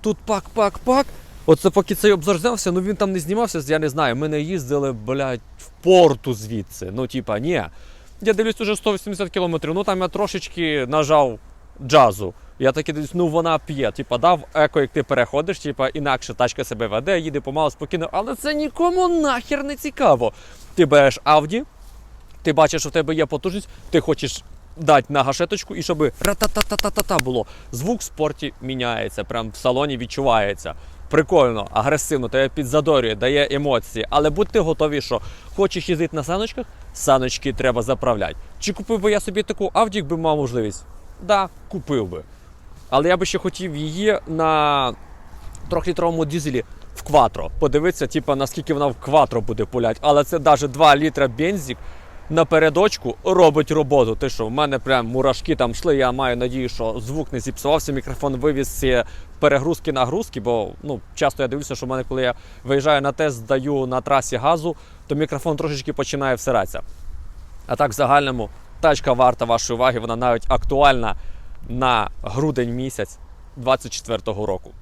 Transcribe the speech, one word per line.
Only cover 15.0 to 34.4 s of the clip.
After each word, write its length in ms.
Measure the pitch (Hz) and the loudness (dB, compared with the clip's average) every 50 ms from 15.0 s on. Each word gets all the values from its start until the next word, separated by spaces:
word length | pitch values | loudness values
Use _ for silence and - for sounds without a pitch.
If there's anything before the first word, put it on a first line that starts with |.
| 135 | -2
переходиш, 560 | - 139 123 120 - - 143 160 180 185 - | 0 2 2 2 2 0 -2 -2 -2 -6 -6
типа, 280 | - 151 135 - 131 | -6 -8 -2 -2 -2
інакше 460 | 131 - 151 143 143 131 123 - - 117 | -2 -2 -4 -2 -2 -2 -2 -4 -12 -2
тачка 300 | - 127 120 - - 127 | 0 0 0 0 -4 -6
себе 240 | - 120 107 117 | -6 -4 -4 -4
веде, 320 | 104 104 113 131 175 196 175 | -2 -2 -2 0 0 0 0
їде 220 | 160 160 139 143 | -2 -4 -6 -4
помало, 300 | - 139 135 156 156 143 | -6 -4 -2 0 0 -2
спокійно, 380 | - - 151 - - 165 165 - | -2 -6 -8 -6 -4 -6 -4 -4
але 240 | - 180 208 254 269 | -4 -4 -4 -4 -8
це 180 | - - 294 302 | -6 -4 -4 -2
нікому 540 | 294 302 302 - - 339 359 349 370 359 | -2 -4 -4 -2 0 0 2 2 2 2
нахер 560 | 349 349 330 302 285 262 247 - - 294 285 277 | 2 2 2 2 0 0 -2 -2 -4 -4 -4 -4
не 120 | 285 285 | -6 -8
цікаво. 580 | - - 294 - - 277 190 143 117 120 107 - - - - - - - - - | -8 -8 -10 -2 2 4 4 4 4 2 -2 -2 -6 -20 -20 -20 -20 -20 -8 2
Ти 100 | - 175 | 2 4
береш 340 | 139 147 147 139 135 - - - | 6 8 6 6 6 4 2 2
Audi, 380 | 147 151 156 151 151 190 240 294 - _ - - - - - - - - - - - - - - | 4 4 4 4 2 -4 -4 -6 -6 _ -20 -20 -20 -20 -20 -20 -20 -20 -20 -20 -20 -20 -4 -2
ти 100 | 165 147 | 0 4
бачиш, 280 | 160 156 147 - 151 | 6 4 4 4 -2
що 80 | - 147 | -6 -2
в 20 | |
тебе 240 | - 165 151 143 160 | -2 0 0 0 0
є 100 | 156 156 | 0 0
потужність, 440 | - 156 147 - 190 175 208 - - - - - - | 0 -2 -4 -4 -6 -6 -6 -10 -12 -18 -18 -8 0
ти 100 | - 160 | 0 0
хочеш 440 | - - - - - 123 - - - - - - - - - | 2 2 -2 -2 -2 -6 -6 -10 -14 -16 -20 -20 -20 -20 -12
дати 360 | - 160 143 151 135 123 - 143 | -2 4 6 6 6 4 2 0
на 100 | 143 127 | 0 2
гашеточку 520 | 135 135 - 175 - 208 202 - - 196 | 2 0 -2 -2 -2 -2 -8 -6 -10 -10
і 80 | 175 156 | -8 -4
щоб 180 | - 175 151 | -4 0 2
ра-та-та-та-та-та-та 1160 | 156 127 - - - 202 202 - 214 214 - 214 - - 214 - - 202 - - 208 - 196 156 | 2 0 0 0 -2 -2 0 0 0 0 0 -2 -2 0 -2 -2 -2 -2 -2 -4 -2 0 -2 0
було. 260 | 127 127 127 117 104 - - - - - | 0 0 -2 -2 -2 -4 -10 -20 -16 -12
Звук 280 | 120 117 139 202 247 220 | -8 -6 -2 -2 -4 -4
в 40 | - | -6
спорті 500 | - - - 156 151 147 - 151 139 - - | -12 -6 -4 -4 -4 -4 -6 -10 -10 -10 -10
міняється, 640 | 127 127 135 127 123 120 117 110 107 104 - - 98 | -10 -8 -6 -4 -4 -4 -4 -4 -6 -6 -6 -8 -8
прям 260 | - - 117 113 110 | -6 -6 -6 -6 -8
в 60 | - | -12
салоні 420 | - - 127 123 131 143 147 135 | -2 0 0 2 2 0 -2 -2
відчувається. 760 | 117 123 117 - - 139 127 117 110 101 101 98 - - 80 76 - - - - - - - | -6 -6 -6 -6 -2 2 2 4 4 2 0 -4 -6 -8 -10 -10 -10 -14 -18 -18 -16 -6 2
Прикольно, 580 | - 151 156 - 185 160 135 123 113 107 101 - | 2 2 4 6 4 6 6 4 2 -2 -6 -2
агресивно, 580 | - 113 110 139 151 147 - - 156 135 123 113 | -2 0 2 2 0 0 0 -2 -2 -2 -2 0
тебе 200 | 120 135 135 131 | 0 0 0 0
підзадорює, 640 | - 156 143 120 131 151 143 160 151 135 120 113 110 | -2 -4 -4 0 0 2 4 4 2 4 2 0 -2
дає 320 | 101 113 127 143 143 143 - | 0 0 2 2 2 2 2
емоції. 560 | 135 139 147 143 131 113 - - - 113 110 - | 0 -2 0 2 0 0 -2 -4 -6 -6 -4 2
Але 200 | - 147 147 156 | 2 2 2 2
будьте 300 | 147 180 | 2 0